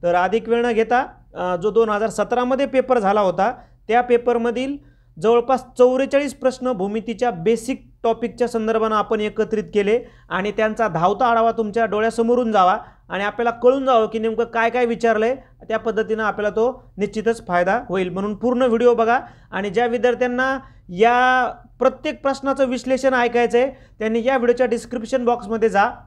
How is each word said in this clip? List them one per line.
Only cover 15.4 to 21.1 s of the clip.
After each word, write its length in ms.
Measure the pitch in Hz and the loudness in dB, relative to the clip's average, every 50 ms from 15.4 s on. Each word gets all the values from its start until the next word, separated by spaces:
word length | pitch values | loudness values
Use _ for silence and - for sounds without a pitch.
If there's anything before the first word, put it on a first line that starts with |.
| - - - _ - - | -8 -20 -20 _ -10 -6
त्या 120 | 220 220 | -6 -4
पद्धतीनं 440 | 220 226 220 202 220 185 220 214 220 | -4 -4 -2 -2 -2 -2 -2 -2 -2
आपल्याला 320 | 208 202 208 208 208 202 | -2 -2 -2 -4 -2 0
तो 380 | 220 220 247 262 247 - - _ - | 0 0 0 -2 -6 -14 -20 _ -6
निश्चितच 500 | 196 202 208 220 208 220 233 226 - - | -6 -4 -4 -4 -2 -2 -2 -2 -4 -2
फायदा 340 | 180 175 180 180 196 240 262 - | 0 0 2 2 0 -2 -2 -4
होईल. 200 | 175 190 185 180 | -4 -4 -4 -4
म्हणून 260 | 175 185 196 208 214 | -4 -6 -6 -6 -6
पूर्ण 260 | 196 - 240 254 240 | -2 -2 0 0 2
व्हिडिओ 320 | 262 254 226 233 240 240 240 | 2 2 2 4 4 4 4
बघा 260 | 220 226 220 233 262 - - - - - - | 4 2 2 2 0 -2 -6 -20 -20 -20 -10
आणि 180 | - - 196 208 | -8 -6 -6 -4
ज्या 160 | 185 214 240 | -2 0 0
विद्यार्थ्यांना 760 | 240 233 247 208 247 240 233 247 247 247 247 254 262 269 262 262 - - - - - | 0 0 0 0 0 0 0 -2 -2 -2 -2 -2 -2 -2 -4 -6 -14 -20 -20 -18 -14
या 580 | 180 175 208 233 | -2 2 4 4